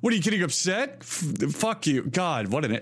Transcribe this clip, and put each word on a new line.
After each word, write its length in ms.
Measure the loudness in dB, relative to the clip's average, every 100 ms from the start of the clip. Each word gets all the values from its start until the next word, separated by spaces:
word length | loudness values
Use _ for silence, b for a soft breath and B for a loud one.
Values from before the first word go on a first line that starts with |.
What 120 | 2
are 20 |
you 60 | 2
getting 200 | 2 2
upset? 560 | 0 0 0 0 -2 -6
F-, 500 | -10 -4 -4 0 -2
fuck 320 | 0 0 0
you. 180 | 0 0
God, 440 | 0 0 0 0 0
what 180 | 0
an 140 | 0 -2